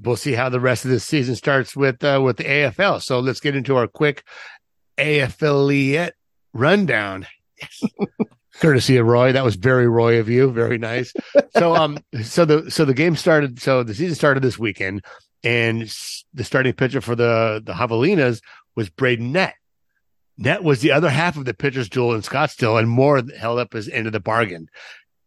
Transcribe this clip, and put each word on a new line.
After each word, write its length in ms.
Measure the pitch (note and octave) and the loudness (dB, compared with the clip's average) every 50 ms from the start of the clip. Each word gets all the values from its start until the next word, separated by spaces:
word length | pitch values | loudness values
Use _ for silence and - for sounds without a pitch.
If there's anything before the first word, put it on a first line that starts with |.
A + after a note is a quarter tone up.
| G#2 | -4
we'll 100 | A#2+ A#2+ | -4 -4
see 160 | - - D3 | -2 -2 -2
how 160 | A#2+ A#2 C3 C3 | -2 -2 -2 -2
the 120 | B2 B2 | -2 0
rest 240 | B2 B2+ B2 - - | 0 0 0 0 0
of 80 | B2+ | -2
this 120 | B2+ A2 - | -2 -2 -2
season 300 | - D#3 D3 A#2+ C3 A2+ | -2 -2 -2 -2 -2 -4
starts 420 | - - D3 C#3 C3+ A#2 - - | -4 0 0 0 0 0 -4 -4
with, 260 | C#3 C#3 C3+ B2+ - | -2 -2 -2 0 0
uh, 180 | D3 C#3+ C#3 C3+ | 0 0 2 2
with 140 | C3+ B2+ A2 | 2 0 0
the 140 | - - - | -2 -2 -2
A 140 | C#3 D3 D3 | 0 0 0
F 140 | B2 - - | 0 0 0
L. 200 | G3 G3 C#3 - | 0 0 0 -2
So 180 | - - C3 B2 | -2 -2 -2 -2
let's 200 | B2+ C3 A#2 - | -2 -2 -4 -4
get 160 | - D3 C#3 | -4 -4 -4
into 200 | C#3 A2+ C3+ C3+ | -2 -2 0 0
our 100 | B2 A2+ | 0 0
quick 380 | - - - D3+ D3 C3+ - - - - - - - - - _ _ _ _ _ _ _ | -2 -2 -2 -2 -2 -2 -4 -10 -20 -20 -20 -20 -20 -20 -20 _ _ _ _ _ _ _
A 240 | - D3 D3+ D3+ C#3+ | -4 -2 0 0 0
F 220 | C3+ - - - | 0 -2 -2 -2
L 280 | D#3 D3 C#3+ C#3 C#3 C#3+ C#3+ C#3 C3+ C3+ C#3+ E3 F3 - - _ _ _ _ _ _ _ | 0 0 2 2 2 2 2 0 0 0 0 -2 -4 -6 -10 _ _ _ _ _ _ _
rundown. 760 | - A2+ C3 D#3+ G3 G#3 F#3+ C#3+ A#2 G#2+ G#2 G2 F#2+ F#2+ F#2 - - _ _ _ _ - | -4 0 2 4 4 4 2 0 0 -2 -2 -4 -8 -10 -12 -16 -20 _ _ _ _ -20
Yes. 220 | - - - - B3+ - - - | -20 -20 -8 -6 -6 -6 -4 -6
<laughs> 100 | G3+ - _ - G#3+ - _ _ _ _ _ - | -8 -6 _ -6 -8 -8 _ _ _ _ _ 0
Courtesy 360 | - D#3+ C3+ A#2+ - - C3 | 2 4 4 4 4 4 4
of 100 | B2 A2+ | 4 4
Roy. 260 | A#2 A#2+ A#2+ B2+ C3 | 4 4 4 4 4
That 120 | B2+ C3+ C3+ | 2 2 0
was 120 | A#2 G2 | 0 0
very 320 | F2+ F#2+ C3 B2+ B2+ A#2+ A#2+ | 0 2 2 4 4 4 4
Roy 300 | A#2 A#2 A#2 A#2 A#2 A#2 | 4 4 4 4 2 2
of 100 | G#2+ A2 | 2 2
you. 220 | A#2+ B2 C3+ C3 | 2 2 2 2
Very 280 | A#2+ A2+ A#2 A2+ B2 A2+ | 2 0 -2 -2 -2 -4
nice. 340 | A#2 A2 A#2+ B2+ A#2+ - - - - - - - - - - | -4 -6 -6 -6 -6 -6 -8 -10 -6 0 2 2 2 2 2
So, 180 | - E3+ E3+ E3+ | 2 2 4 4
um, 240 | E3+ D#3 D3 D3 - - _ | 2 2 0 -2 -8 -12 _
<laughs> 120 | - A#2 | -10 -10
so 220 | A2 - - F3 E3+ | -8 -2 2 2 4
the, 260 | D3+ D3+ D#3+ D3+ B2+ | 4 4 2 0 -2
so 140 | - - D#3 | -2 0 2
the 100 | C#3 B2+ | 2 2
game 220 | B2+ E3 F3 D#3 | 2 2 0 0
started, 440 | - - F3 D#3+ D3+ C#3+ C3 A#2+ B2 | 0 2 2 2 4 2 -2 -6 -4
so 220 | - C3+ C3 B2+ | -2 0 2 2
the 120 | A#2+ A2+ G2+ | 0 -2 -4
season 200 | A2 F3 F3+ D3 | -4 -4 -4 -2
started 280 | - D#3+ C#3+ C3+ C3+ | 0 2 2 2 2
this 160 | C3 B2 G2+ G#2 | 0 0 -2 -2
weekend, 460 | A#2 G#2 F#2 - G2 F#2+ G2+ G2 - - - - _ _ _ _ | -4 -4 -4 -4 -6 -6 -6 -8 -10 -14 -20 -20 _ _ _ _
and 400 | - A#2 A#2+ A#2+ A#2 A2+ A2+ A2+ | -2 0 0 2 2 0 0 -2
s-, 420 | A2+ G#2+ - - - - - - - _ | -6 -8 -12 -14 -14 -14 -14 -16 -18 _
the 120 | - C3 G#2+ | -12 -12 -6
starting 280 | - - C3+ C3 B2+ | -2 0 0 0 0
pitcher 280 | - - C3+ B2 C3+ B2 | 0 0 -2 -2 -2 -4
for 140 | - A#2 A#2+ | -4 -4 -2
the, 460 | A#2 A#2+ A#2 A#2 A2+ A2+ A2 G#2+ A2 A2 | 0 2 2 2 2 0 0 -2 -6 -8
the 80 | A2 | -10
Javelinas 680 | F2+ F2 B2 A2 A#2 A2+ C3+ F#3 G#3 D#3+ C3 B2 A2+ - - - - - _ _ _ | -6 -4 -4 -2 0 0 2 2 2 2 2 2 0 -4 -8 -16 -20 -20 _ _ _
was 120 | A#2 G#2+ F2+ | -8 -8 -8
Braden 440 | - - C3+ B2 B2 A2 A#2 B2 | -4 -2 -2 0 0 -2 -4 -4
Nett. 220 | D3 F#3 F#3 - - _ _ _ _ _ _ _ _ _ _ _ _ _ _ _ _ | -2 -2 -2 -4 -6 _ _ _ _ _ _ _ _ _ _ _ _ _ _ _ _
Nett 280 | - - C3+ E3+ - F#3 | -4 -2 -2 -2 0 0
was 160 | D3+ C#3 G#2+ | 0 2 2
the 120 | C3+ D3 | 2 2
other 180 | C3+ D3+ F3 D3+ | 2 2 2 2
half 260 | B2+ D3+ E3+ F3 D#3 | 0 0 0 -2 -4
of 80 | D3 C3 | -6 -8
the 80 | B2 | -8
pitcher's 380 | A2 - C#3+ C#3 B2 C3+ A#2 G2 | -6 -4 -4 -4 -4 -4 -6 -4
duel 240 | - B2+ A#2+ A#2+ A#2 | -2 -2 0 0 -2
in 80 | G#2+ | -2
Scottsdale, 560 | - - - C3+ D#3 - - - B2+ A2 A2+ A2+ | -4 -4 -2 -2 -2 -2 -2 -2 0 2 2 2
and 100 | A2+ A#2 | 2 2
Moore 340 | A#2 B2+ C3+ D3 C#3+ C3 A#2 C3+ - - | 2 4 4 4 4 2 0 -4 -8 -8
held 200 | A2 A#2 A#2+ A#2+ | -6 -4 -4 -4
up 160 | A#2+ - - | -4 -6 -8
his 160 | A2+ G#2 - | -10 -10 -8
end 160 | - A#2 A2 | -6 -6 -4
of 80 | A2 G#2+ | -4 -6
the 60 | G#2+ | -4
bargain. 480 | F2 A2+ A2 A#2 A#2 F#2+ F2 E2 D#2+ - - - - - - - _ _ _ _ _ | -4 -2 0 0 0 -2 -4 -10 -16 -18 -20 -20 -20 -20 -20 -20 _ _ _ _ _